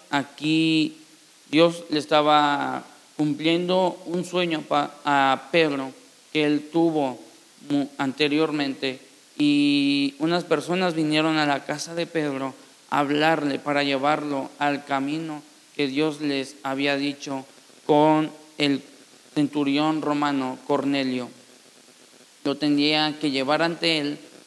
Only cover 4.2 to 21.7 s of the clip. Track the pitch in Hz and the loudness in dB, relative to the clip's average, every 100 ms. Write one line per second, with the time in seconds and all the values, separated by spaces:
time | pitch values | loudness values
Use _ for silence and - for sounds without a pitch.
4.2 | 175 180 175 156 147 147 147 - 147 143 | -4 -2 -2 -4 -2 -2 -2 -6 0 2
5.2 | 135 131 - 170 156 139 135 - - - | 2 2 0 2 2 0 -6 -12 -20 -20
6.2 | - 156 147 147 147 165 170 156 135 120 | -6 0 0 0 -2 0 2 2 -2 -6
7.2 | - - - - - 143 139 - 139 127 | -14 -20 -20 -16 -4 -2 -2 -4 -4 0
8.2 | 151 147 156 147 139 131 135 127 - - | 0 2 0 -2 -4 -4 -6 -8 -14 -20
9.2 | - - 147 143 143 143 139 143 139 139 | -12 0 2 4 4 4 2 0 -2 -2
10.2 | 160 175 - 151 143 180 185 160 156 151 | 0 0 0 -2 0 0 0 0 0 2
11.2 | 160 156 147 139 - 147 170 170 165 165 | 2 2 2 0 -4 -8 -8 -8 -6 -4
12.2 | 151 135 135 127 - - - 143 143 147 | -4 -4 -8 -10 -20 -20 -4 -2 0 2
13.2 | 156 160 147 135 147 143 143 135 143 151 | 2 2 0 -2 -2 0 0 0 0 0
14.2 | 147 139 135 - 147 139 - 139 139 156 | -2 -6 -6 -4 -2 -2 -2 -4 -2 -4
15.2 | 160 151 - - - - 143 135 156 143 | -6 -12 -16 -20 -10 -4 -2 0 -2 -2
16.2 | 151 139 131 - 135 135 143 139 143 139 | -4 -4 -6 -8 -6 -2 0 0 -2 -6
17.2 | 151 135 127 - - - - 147 156 156 | -8 -10 -10 -20 -20 -8 2 4 6 4
18.2 | 151 - - - 147 135 - - - - | 0 -6 -14 -2 0 0 -4 -20 -20 -20
19.2 | - - 143 147 139 139 156 156 143 147 | -6 -2 0 0 0 0 0 0 -2 0
20.2 | 147 139 131 127 - 143 135 139 131 127 | 0 -2 -4 -6 -2 0 0 0 0 -4
21.2 | 120 - - - - | -6 -12 -20 -20 -20